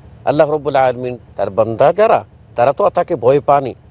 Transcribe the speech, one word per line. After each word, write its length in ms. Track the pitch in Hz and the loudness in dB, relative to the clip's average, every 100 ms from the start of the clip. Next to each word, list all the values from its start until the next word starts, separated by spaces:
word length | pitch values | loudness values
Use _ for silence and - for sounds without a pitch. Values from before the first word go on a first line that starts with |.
| - - | -20 -10
আল্লাহ 260 | - 143 151 | -4 0 0
রাব্বুল 260 | 151 143 135 | 0 -2 0
আলামিন 420 | 131 120 123 123 - - | 0 -2 -8 -10 -14 -8
তার 140 | 98 | -6
বান্দা 420 | 98 110 110 139 | -2 -2 2 2
যারা, 320 | 175 220 151 90 - - - | 2 2 0 -2 -20 -14 -2
তারা 160 | 123 | 0
তো 180 | 143 202 | 2 -2
তাকে 260 | - 160 160 | -2 -4 -2
ভয় 240 | 117 143 | 0 0
পানই, 340 | - 143 131 95 - | 2 0 0 -10 -20